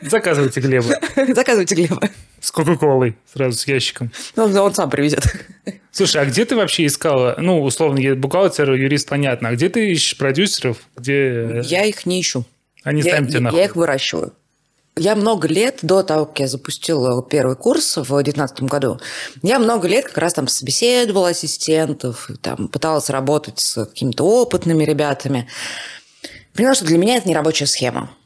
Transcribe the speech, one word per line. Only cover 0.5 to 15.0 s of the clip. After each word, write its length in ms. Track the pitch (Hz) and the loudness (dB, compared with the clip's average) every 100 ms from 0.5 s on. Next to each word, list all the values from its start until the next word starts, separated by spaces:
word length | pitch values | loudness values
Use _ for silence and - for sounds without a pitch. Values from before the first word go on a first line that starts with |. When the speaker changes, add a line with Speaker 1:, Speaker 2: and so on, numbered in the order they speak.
| 135 | 0
Speaker 1:
Глеба. 340 | 131 131 117 - 320 - | 2 2 2 0 0 0
Speaker 2:
<laughs> 180 | 269 233 | 2 2
Заказывайте 400 | 262 226 175 170 | 4 2 2 0
Глеба. 340 | 170 - 202 - - _ | 0 0 -4 -6 -20 _
Speaker 1:
С 120 | - | -6
Кока-Колой, 640 | - 156 160 151 135 123 110 _ | -2 0 2 4 4 2 -2 _
сразу 240 | 135 131 117 | -4 -2 -2
с 100 | - | -2
ящиком. 440 | 135 - - 120 - - - | -2 -2 -6 -10 -10 -8 0
Speaker 2:
Ну, 60 | 220 | 2
он, 120 | 196 | 4
он 160 | 196 | 2
сам 160 | 196 160 | 2 -2
привезёт. 340 | - 147 147 - - - - - - _ | 2 2 2 0 -2 -14 -16 -16 -16 _
Speaker 1:
Слушай, 300 | - 196 151 | -2 0 2
а 40 | 139 | 0
где 200 | 127 233 | 0 0
ты 100 | 240 | 0
вообще 300 | 185 - 151 | 0 2 0
искала? 500 | - 165 135 123 - | 0 0 2 2 0
Ну, 240 | 170 175 | 0 2
условно, 380 | 139 - 156 139 | 0 0 0 2
я 160 | 135 135 | 0 0
бухгалтер, 560 | 135 170 190 - 143 | 0 2 2 2 2
юрист, 360 | 131 135 143 - | 2 2 0 -2
понятно. 400 | 143 139 120 117 | -2 0 -2 -2
А 40 | 120 | 0
где 120 | 180 | 0
ты 220 | 233 214 | 0 0
ищешь 260 | 170 - - | 0 -2 -2
продюсеров? 600 | 139 139 202 - 135 113 - - | -2 0 0 0 -4 -4 -10 -12
Где, 160 | 123 | -2
э, 480 | 139 135 120 113 117 123 | 0 0 0 -4 -4 -2
Speaker 2:
Я 180 | 175 214 | 0 0
их 200 | 202 - | -2 -4
не 160 | 180 | -2
ищу. 240 | 170 131 117 _ _ _ | -2 -4 -6 _ _ _
Speaker 1:
они 180 | 143 151 | -2 0
Speaker 2:
Я, 140 | 147 151 | 2 2
Speaker 1:
сами 100 | 131 | 0
тебя 60 | |
Speaker 2:
я, 40 | 135 | 0
я 40 | |
Speaker 1:
находят? 220 | 123 165 196 | 0 2 2
Speaker 2:
их 60 | 175 | 2
выращиваю. 580 | 170 135 - 80 - - _ _ _ _ _ | 0 0 -2 -4 -6 -10 _ _ _ _ _
Я 180 | - | -2